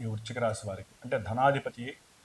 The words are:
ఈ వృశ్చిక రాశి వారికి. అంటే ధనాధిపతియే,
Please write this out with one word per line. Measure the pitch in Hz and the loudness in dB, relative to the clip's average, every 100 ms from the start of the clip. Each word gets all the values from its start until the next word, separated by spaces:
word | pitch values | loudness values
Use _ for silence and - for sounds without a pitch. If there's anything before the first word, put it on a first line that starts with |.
ఈ | |
వృశ్చిక | 113 107 110 120 | -4 -4 -6 -2
రాశి | 117 107 104 | 0 0 -4
వారికి. | 95 95 - | -8 -10 -16
అంటే | 123 131 | -4 -2
ధనాధిపతియే, | 98 113 135 139 123 120 123 - - - | -2 4 6 6 2 -6 -10 -12 -18 -20